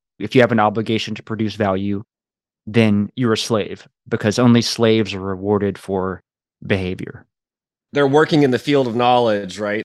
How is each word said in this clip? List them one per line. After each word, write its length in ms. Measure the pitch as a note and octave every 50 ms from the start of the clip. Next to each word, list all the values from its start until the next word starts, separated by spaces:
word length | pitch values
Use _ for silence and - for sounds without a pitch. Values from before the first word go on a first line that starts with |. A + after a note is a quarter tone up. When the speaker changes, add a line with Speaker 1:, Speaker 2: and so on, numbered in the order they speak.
| _ _ _ -
Speaker 1:
if 160 | - G#2+ -
you 60 | C3
have 140 | A#2+ A#2 A#2+
an 80 | A2+
obligation 520 | G#2+ G#2+ G#2 A2+ G#2+ G2 A2+ A2 - - A2
to 80 | G#2+ -
produce 320 | - A2+ G#2 A2 G#2+ G2
value, 480 | G2+ A2 G2 F#2+ F#2+ G2 G2+ G2+ G2 A2 - _ _ _ _ _ _ _ _ _ _ _ -
then 420 | G#2 A#2+ A2+ A2 G#2 G2+ G#2 G2+ -
you're 180 | - B2+ A#2 A2
a 40 | G#2+
slave, 480 | - - A#2 G#2+ F#2 - F#2 - - _ _ _ _ -
because 300 | - A2 - A2 G2 -
only 240 | B2 B2 A#2 A#2+
slaves 540 | A2+ - - - A#2 A2+ A2 A2+ A2 F#2+ G2
are 40 | F#2+
rewarded 600 | F#2 G2 F#2+ F#2 F#2+ G2+ G#2 G2+ G2+ G2 F#2 -
for 420 | - - F#2+ F#2+ F#2 F#2+ F#2 F2 - _ _ _ _ _ _ _ -
behavior. 600 | G2 G#2+ F#2+ F#2 F2+ F#2 - - - - - - _ _ _ _ _ _ _ _ _ _ _ _ _
Speaker 2:
They're 140 | - C#3+ C#3+ C#3
working 360 | C3+ D3+ D#3+ D#3 F3 D3+ C#3+
in 80 | C3
the 80 | B2 A#2
field 260 | - - C#3+ C#3 C3+ B2
of 80 | G#2+
knowledge, 640 | A#2+ B2 B2 B2 B2 A#2+ A#2 G#2+ G2+ G2+ F#2+ F#2 G2
right? 260 | G#2+ G#2 G#2 A2 -